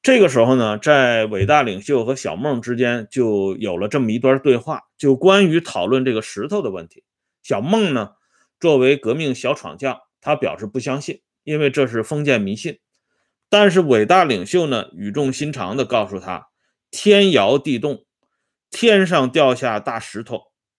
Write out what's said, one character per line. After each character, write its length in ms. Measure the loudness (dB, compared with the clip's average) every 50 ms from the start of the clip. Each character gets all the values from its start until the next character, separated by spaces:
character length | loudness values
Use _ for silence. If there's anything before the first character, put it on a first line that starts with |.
这 160 | 4 4 6 6
个 120 | 4 4
时 120 | 4 4
候 120 | 4 4 4
呢， 240 | 2 0 -2 -4 -2
在 480 | 2 2 4 4 4 2 2 0 -2
伟 180 | -2 -2 -2 0
大 180 | 2 2 2
领 160 | 2 -2 -6 -8
袖 260 | -4 -2 -2 0 0
和 100 | -2 -6
小 180 | -6 -6 -8 -8
孟 280 | -6 -4 -4 -4 -4
之 120 | -4 -6 -2
间 320 | -2 0 -2 -2 -4 -8 -8
就 440 | -4 -2 0 0 0 0 -2 -2 -4
有 200 | -6 -6 -6 -6
了 100 | -6 -6
这 140 | -4 -2 -2
么 100 | -2 -2
一 80 | -2 0
段 220 | 2 2 2 2
对 160 | 2 2 2
话， 280 | 2 0 -8 -10 -10 _ _ _
就 180 | _ 0 0 0
关 320 | 4 4 4 4 4 4
于 140 | 4 2 0
讨 260 | -2 -4 -6 -6 -2
论 200 | 0 0 0 0
这 80 | -2 -2
个 80 | -4
石 260 | -6 -8 -10 -10 -8 -6
头 140 | -6 -6
的 80 | -6 -6
问 180 | -8 -10 -14 -16
题。 160 | _ _ _ _ _ _ _ _ _ _
小 180 | _ -4 -4 -4
孟 320 | 0 0 0 0 2 0
呢， 200 | -2 -4 -4 -6 _ _ _ _ _ _ _ _ _ _
作 200 | 2 4 4 6
为 180 | 4 4 2
革 180 | 2 0 -4 -2
命 200 | -2 -2 -4 -6
小 180 | -4 -4 -4
闯 240 | -4 -4 -8 -16 -14
将， 240 | -8 -8 -8 -8 -8 _ _ _ _
他 120 | _ -4 -2
表 220 | -2 -2 -6 -6
示 80 | -8 -12
不 160 | -8 -8 -8
相 180 | -6 -6 -6 -6
信， 220 | -8 -10 -14 _ _ _ _ _ _
因 160 | -6 -4 -2
为 80 | -2 -2
这 180 | 0 0 -2
是 160 | -2 -2 -6
封 220 | -4 -4 -6 -4 0
建 160 | 0 0 0
迷 160 | 0 -4 -6
信。 240 | -8 -10 -12 -12 _ _ _ _ _ _ _ _ _ _ _ _ _ _ _
但 200 | 4 6 6 6
是 100 | 6 4
伟 260 | 4 4 4 2 4
大 180 | 4 4 4 4
领 220 | 2 0 -4 -4
袖 200 | -2 0 0 0
呢， 220 | 0 -2 -4 -6 -8 -14
语 180 | -12 -10 -6
重 180 | -4 -2 -4 -4
心 220 | -4 -4 -8 -8
长 240 | -6 -8 -8 -6 -4
地 80 | -6 -4
告 240 | -2 -2 -2 -2 -4
诉 100 | -8 -12
他 300 | -10 -10 -12 -12 -12 _ _ _ _ _ _ _ _ _
，“天 420 | -16 -2 2 4 4 6 4 4
摇 260 | 4 4 4 4 2 0
地 200 | 0 -2 -4 -4
动， 280 | -4 -6 -8 -8 _ _ _ _ _ _ _ _ _ _ _ _ _ _
天 360 | -8 0 2 4 4 4 2
上 240 | 2 2 0 0 0
掉 240 | 2 2 4 4 2
下 240 | 0 -2 -4 -4 -4
大 220 | -6 -6 -8 -8
石 220 | -10 -10 -14 -14
头， 300 | -12 -10 -12 -14 _ _ _ _ _ _ _